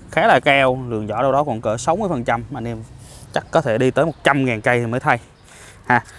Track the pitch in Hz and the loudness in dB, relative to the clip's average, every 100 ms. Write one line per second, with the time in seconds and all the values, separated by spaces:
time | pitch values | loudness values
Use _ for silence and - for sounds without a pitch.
0 | - - 220 143 147 139 131 131 123 110 | -6 0 4 4 4 4 2 0 -4 -6
1 | 107 107 135 131 147 110 113 117 - 175 | -4 -2 0 0 0 -4 -4 -2 -2 -2
2 | 202 127 117 120 110 131 117 113 113 - | -2 -4 -2 -2 -4 -8 -8 -10 -12 -20
3 | - - - - - 165 143 110 131 127 | -20 -20 -8 -8 -2 -2 0 2 2 2
4 | 160 - 147 139 131 110 123 123 117 123 | 0 0 2 2 0 -2 0 0 0 -2
5 | 151 120 - _ - - - - - 123 | -2 -2 -4 _ -20 -20 -20 -8 0 0
6 | - | 0